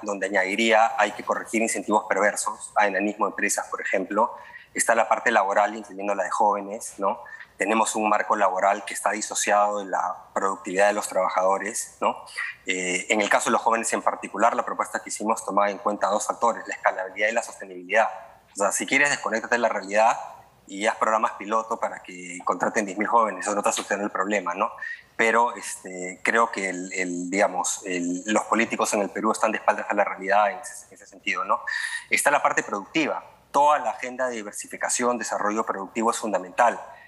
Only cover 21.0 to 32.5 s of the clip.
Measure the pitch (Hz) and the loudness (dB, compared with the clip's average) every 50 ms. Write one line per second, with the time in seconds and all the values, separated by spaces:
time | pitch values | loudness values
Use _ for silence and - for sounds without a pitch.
21 | 123 110 110 110 113 117 - - 101 101 110 110 110 - 113 - 110 98 92 - | 2 2 4 4 2 2 -2 -2 -6 0 0 0 0 0 -4 -4 -4 -6 -6 -8
22 | - - 92 90 90 90 87 90 - - 92 87 - 110 - 117 107 98 92 101 | -14 -14 -16 -14 -14 -14 -12 -8 -2 -2 -2 0 0 0 0 0 -2 -2 -2 -2
23 | 110 - - 117 113 107 95 90 92 98 104 101 - 110 107 - 98 - 107 98 | -2 2 4 4 4 2 0 -4 -2 -2 -2 0 0 0 0 -2 -2 -4 -2 -2
24 | 101 104 - 98 95 101 107 101 90 87 87 95 107 117 - - - - - - | -2 -4 -2 -2 -2 0 0 0 0 -2 -2 -2 -2 -2 -2 -8 -12 -12 -12 -12
25 | - _ _ - 113 113 110 117 117 120 113 101 - - - - - 95 92 90 | -16 _ _ 0 2 4 4 4 2 2 0 -6 -10 -10 -12 -10 -12 -10 -8 -8
26 | 90 92 92 - - - 110 113 117 113 - 104 98 95 87 90 92 95 92 95 | -8 -8 -8 -4 -2 2 4 4 4 2 0 -4 -4 -4 -4 -4 -8 -6 -4 -4
27 | 92 90 87 87 87 87 90 98 104 - 90 90 90 - - - - 98 92 90 | -2 -2 -2 -4 -4 -2 2 4 4 4 4 0 -2 -2 -2 -6 -6 -4 -4 -2
28 | 87 87 90 90 90 104 107 104 - - 104 104 113 110 - 107 110 - - 107 | -2 -2 -4 -4 -2 0 0 0 2 2 2 2 2 0 0 -2 -2 0 0 0
29 | 101 92 - 104 98 110 107 - - 110 110 107 - - 104 104 104 - 110 101 | -2 -2 -4 -2 0 0 0 2 2 0 0 0 0 0 0 0 0 -4 0 0
30 | 101 95 95 95 95 95 98 104 104 101 92 92 - - - - - - 92 - | 0 0 0 -6 -2 2 4 4 4 4 0 -4 -10 -12 -14 -16 -18 -20 -20 -20
31 | 98 - - 92 - 101 92 90 92 98 113 - - - - - - - - - | -20 -20 -20 -12 -6 -4 -4 -2 0 0 -2 -2 -2 -6 -6 -6 -6 -6 -8 -8
32 | - - - 107 - 139 147 139 - 143 | -6 -2 -2 2 2 4 2 4 2 2